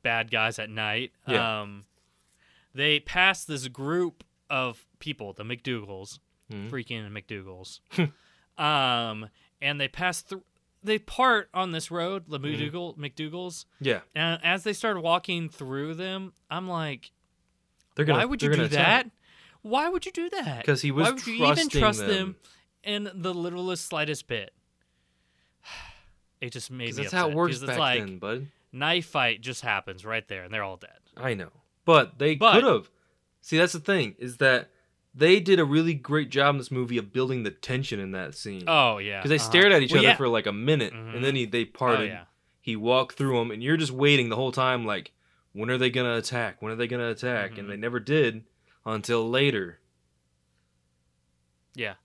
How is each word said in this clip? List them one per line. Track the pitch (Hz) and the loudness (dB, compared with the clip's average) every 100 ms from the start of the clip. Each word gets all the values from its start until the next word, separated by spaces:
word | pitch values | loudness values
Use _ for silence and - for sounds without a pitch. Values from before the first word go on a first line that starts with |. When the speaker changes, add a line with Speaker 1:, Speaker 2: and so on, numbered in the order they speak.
Speaker 1:
bad | - 117 113 | 0 -2 0
guys | 117 110 113 | 0 0 -2
at | 110 | -10
night, | 110 107 110 127 _ - | -6 -4 -4 -6 _ -2
Speaker 2:
Yeah. | 120 117 107 | 0 0 -4
Speaker 1:
um, | 104 101 104 _ _ _ _ _ _ _ _ | -8 -14 -20 _ _ _ _ _ _ _ _
they | 127 147 147 | -2 2 2
pass | - 180 190 185 - | 0 2 2 2 -6
this | 147 127 | -6 -8
group | 123 139 175 175 _ - _ _ | -8 -4 -2 -2 _ -20 _ _
of | 139 127 117 _ _ | -4 -4 -8 _ _
people, | 151 139 101 | -12 -10 -10
the | 95 | -12
McDougals, | 107 120 139 120 101 95 101 - _ _ _ | -10 -8 -6 -6 -8 -14 -14 -18 _ _ _
Speaker 2:
Mm-hmm. | 107 104 | -12 -10
Speaker 1:
freaking | 131 113 117 104 | -10 -10 -12 -10
McDougals. | 104 - 104 95 92 92 - _ - | -14 -12 -14 -14 -18 -18 -20 _ -2
Speaker 2:
<laughs> | 151 - _ _ _ - | -2 -4 _ _ _ -4
Speaker 1:
Um, | 151 147 127 120 117 107 110 _ _ _ | 0 2 2 0 -2 -8 -12 _ _ _
and | 139 143 | -6 -4
they | 139 | -6
pass | - 180 170 | -2 -4 -4
through, | - 190 _ _ _ _ | -10 -14 _ _ _ _
they | 196 214 | -2 -2
part | 214 - 262 220 - | -2 2 4 4 0
on | 185 185 | -4 -4
this | 160 160 | -4 -6
road, | 170 170 196 160 | -4 -4 -6 -8
the | 147 | -8
Speaker 2:
Mm-hmm. | 143 147 147 165 | -6 -4 -6 -6
Speaker 1:
McDougal, | 175 151 | -10 -10
McDougals. | 143 135 156 175 180 165 - _ | -12 -8 -10 -8 -10 -12 -18 _
Speaker 2:
Yeah. | 139 101 - 151 | -2 -2 -4 -4
Speaker 1:
And | 165 165 | -2 0
as | 170 190 | 0 0
they | 214 | -2
start | 202 226 190 | -2 -2 0
walking | 165 175 185 175 160 | 2 2 0 -4 -6
through | - 131 135 151 | -8 -8 -6 -6
them, | 165 185 190 190 _ _ | -6 -8 -8 -10 _ _
I'm | 160 185 | -8 -4
like, | 170 156 135 - _ _ _ _ _ _ _ _ - | -4 -4 -6 -14 _ _ _ _ _ _ _ _ -4
Speaker 2:
They're | 147 | 0
gonna, | 151 | 2
Speaker 1:
"Why | 240 | 2
would | 269 | 0
you | 147 | 0
Speaker 2:
they're | 147 | 2
Speaker 1:
do | |
Speaker 2:
gonna | - | 2
attack. | 143 156 240 254 | 2 4 4 2
Speaker 1:
that? | _ _ - - _ | _ _ -20 -20 _
Why | 214 254 320 | -2 0 0
would | 359 381 | -2 -4
you | |
do | 339 349 | -8 -6
that? | 381 226 123 - | -4 -6 -4 0
Speaker 2:
'Cause | 139 | 0
he | 143 | 0
was | 135 214 | 2 2
Speaker 1:
Why | |
would | 262 233 | 0 -6
you | |
even | 226 247 294 | 0 2 4
Speaker 2:
trusting | 320 - | 2 4
Speaker 1:
trust | 214 214 | 2 2
Speaker 2:
them. | 208 | 0
Speaker 1:
them | 196 190 185 - _ _ _ | 0 -2 -8 -20 _ _ _
in | 202 208 202 185 | -6 -6 -6 -6
the | 180 | -6
littlest, | 175 175 180 180 170 - | -4 -4 -4 -4 -6 -6
slightest | 160 151 143 - | -4 -4 -6 -6
bit?" | 117 98 _ _ _ _ _ _ _ _ _ _ _ | -8 -8 _ _ _ _ _ _ _ _ _ _ _
<sighs> | - - - - _ _ _ _ | -20 -18 -18 -20 _ _ _ _
It | 123 | -12
just | 120 - | -10 -12
made | 127 117 | -8 -8
Speaker 2:
'Cause | 117 | -6
Speaker 1:
me | |
Speaker 2:
that's | 143 | -4
how | 180 165 | 0 0
Speaker 1:
upset, | |
Speaker 2:
it | 151 | 2
works | 170 123 | 0 0
Speaker 1:
'cause | |
it's | 135 | -4
Speaker 2:
back | 127 | 0
Speaker 1:
like, | 143 123 | 2 0
Speaker 2:
then, | 101 92 | -2 -8
bud. | 98 123 139 _ _ | -6 -6 -8 _ _
Speaker 1:
knife | 127 151 175 165 | -6 -2 -2 -2
fight | 147 123 113 | 0 0 0
just | 120 120 | -6 -8
happens | 120 101 98 92 107 | -2 -4 -4 -12 -6
right | 113 - | -6 -6
there, | 95 | -12
and | 90 | -8
they're | 107 | -6
all | 98 92 | -6 -10
dead. | - _ _ - | -18 _ _ -6
Speaker 2:
I | 127 | -4
know. | 107 85 _ _ _ - | -4 -8 _ _ _ 6
But | 160 113 - | 6 6 0
they | 147 147 | 0 4
Speaker 1:
But | 226 202 | 8 8
Speaker 2:
could've. | 262 123 90 _ _ _ _ _ | 6 2 0 _ _ _ _ _
See, | - 160 | -2 2
that's | 175 | 2
the | 170 | 0
thing, | 147 190 113 - | 0 0 0 -6
is | 123 120 | -12 2
that | 135 123 - _ _ _ _ 131 | 4 4 0 _ _ _ _ 2
they | 160 196 | 6 6
did | 180 185 | 8 6
a | 147 | 6
really | 151 165 151 | 4 2 0
great | 123 151 131 | 0 -2 0
job | 131 143 | 4 4
in | 139 | 4
this | 120 | -2
movie | 131 123 120 | -4 0 -2
of | 101 | -2
building | 127 127 127 | -2 0 -2
the | 107 | -4
tension | - - 127 131 104 | -8 -6 -4 -4 -6
in | 95 | -6
that | 95 80 - | -8 -8 -10
scene. | 110 95 90 | -10 -8 2
Speaker 1:
Oh, | 156 127 104 | 4 4 2
yeah. | 101 98 | -4 -4
Speaker 2:
'Cause | 131 | 0
they | 151 | 0
Speaker 1:
Uh-huh. | 117 | 4
Speaker 2:
stared | 175 202 | 8 8
at | 175 | 8
each | 131 | 6
Speaker 1:
Well, | - | 6
Speaker 2:
other | - | 8
Speaker 1:
yeah. | - | 6
Speaker 2:
for, | 131 | 4
like, | 113 107 | 2 0
a | |
minute, | 101 127 151 107 | -2 2 2 0
and | 113 113 | -6 -10
Speaker 1:
Mm-hmm. | 123 | -2
Speaker 2:
then | 131 135 | 0 0
he, | 113 | -2
they | 117 113 | -2 -4
Speaker 1:
Oh, | |
Speaker 2:
parted. | - 127 110 107 | -2 0 2 0
Speaker 1:
yeah. | 90 87 _ _ _ | -8 -16 _ _ _
Speaker 2:
He | - 110 | -8 -4
walked | 113 127 131 - | 2 2 2 -2
through | 139 123 | 0 0
'em, | 117 | 0
and | 110 | -4
you're | 127 160 | 0 0
just | 147 | 0
waiting | 127 143 143 117 | 4 6 6 4
the | 113 | 0
whole | 131 | -2
time, | 127 127 127 110 | 0 2 2 -2
like, | 98 - _ _ _ _ | -4 -8 _ _ _ _
"When | 101 113 | -8 -2
are | 127 | 2
they | 127 | 2
gonna | 127 123 117 | 2 0 -2
attack? | 110 123 110 - | -2 -4 -6 -6
When | 107 | -10
are | 113 | -6
they | 120 | -4
gonna | 123 117 | -4 -4
attack?" | 113 123 120 98 | -4 -4 -4 -4
Speaker 1:
Mm-hmm. | 107 | -8
Speaker 2:
And | 101 | -12
they | 101 | -6
never | 117 120 | -4 -4
did | 107 151 127 110 - _ _ _ 113 | 0 2 2 0 -16 _ _ _ -6
until | 110 101 117 113 | -4 0 0 2
later. | 127 143 113 90 - _ _ _ _ _ _ _ _ _ _ _ _ _ _ _ _ _ _ _ - | 2 2 0 -6 -12 _ _ _ _ _ _ _ _ _ _ _ _ _ _ _ _ _ _ _ -8
Speaker 1:
Yeah. | 110 95 | -8 -8